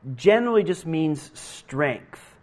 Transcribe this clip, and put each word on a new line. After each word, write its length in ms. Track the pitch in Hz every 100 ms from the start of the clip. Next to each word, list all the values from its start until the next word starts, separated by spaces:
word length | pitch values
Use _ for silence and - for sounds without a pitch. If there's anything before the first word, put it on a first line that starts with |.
| 135 123
generally 480 | 185 220 240 226 175
just 200 | 175 165
means 460 | 160 160 147 - -
strength. 800 | - - - 135 147 113 - - - _